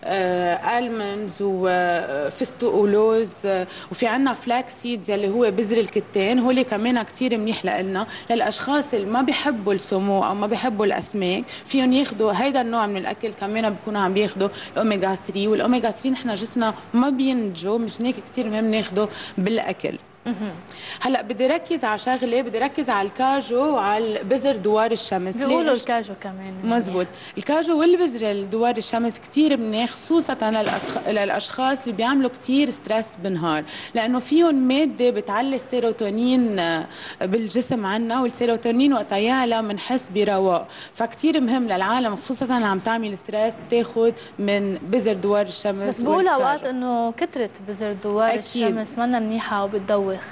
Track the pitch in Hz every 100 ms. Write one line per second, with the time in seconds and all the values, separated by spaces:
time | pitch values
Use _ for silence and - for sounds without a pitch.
0 | - 190 185 180 175 170 - 240 247 226
1 | 202 202 208 - 202 185 185 180 180 175
2 | - 139 143 - 262 - 240 202 208 202
3 | 220 220 214 - 196 190 185 - - 180
4 | 233 240 269 233 - 240 247 - 240 233
5 | 175 202 202 220 233 190 214 226 196 214
6 | 196 202 196 247 240 254 247 202 226 247
7 | 214 - 254 226 214 220 - 208 190 190
8 | 226 - - 233 208 - - 294 285 226
9 | 196 247 262 277 294 233 196 190 - 196
10 | 196 196 110 202 208 220 247 208 208 -
11 | - 208 180 190 247 - - 269 254 254
12 | 285 208 220 196 269 269 233 233 208 196
13 | - 208 220 202 202 220 220 190 - 214
14 | 185 190 208 196 196 - - - 220 202
15 | 190 190 - 190 202 214 226 247 220 208
16 | 269 262 240 202 226 247 220 214 - 233
17 | 277 262 269 254 208 170 180 226 226 -
18 | 240 247 - - 220 214 220 220 208 185
19 | 208 - - - 185 226 - 185 - -
20 | - - 233 196 208 170 - - - -
21 | - 262 208 214 262 330 330 339 220 214
22 | - 254 247 233 233 220 269 269 262 208
23 | 196 202 262 277 247 240 294 262 196 214
24 | 226 214 196 262 269 220 208 214 226 226
25 | - 190 180 233 269 320 320 247 - 233
26 | 202 190 202 190 190 190 208 240 190 180
27 | 180 - - - - 302 330 320 339 349
28 | 349 233 214 202 196 220 240 226 214 233
29 | 233 214 - 285 311 269 220 214 240 -
30 | - 330 285 254 220 220 202 196 - -
31 | - 214 202 180 - - 262 269 254 196
32 | 233 277 254 247 - 269 294 - - 220
33 | 220 - 190 175 165 151 151 - - 233
34 | 226 254 247 302 339 277 254 269 311 214
35 | 247 208 208 202 269 262 - 247 233 226
36 | 208 214 247 254 240 196 170 160 - -
37 | - - 185 214 220 226 247 247 196 214
38 | 233 240 247 240 233 226 233 233 285 254
39 | 208 202 220 262 240 226 214 202 - 254
40 | 247 196 202 196 190 170 - - - -
41 | 226 - 302 311 247 254 233 185 190 240
42 | 233 190 - 254 247 247 214 190 208 233
43 | 220 190 - 214 226 226 - 233 233 226
44 | 226 233 - - 202 202 202 180 165 240
45 | 214 196 202 208 202 175 208 196 202 240
46 | 240 330 370 285 262 285 262 254 247 240
47 | 233 233 330 269 220 - 196 202 214 202
48 | 208 208 226 226 208 240 220 220 214 -
49 | 240 247 214 226 - 208 202 208 196 208
50 | 196 190 -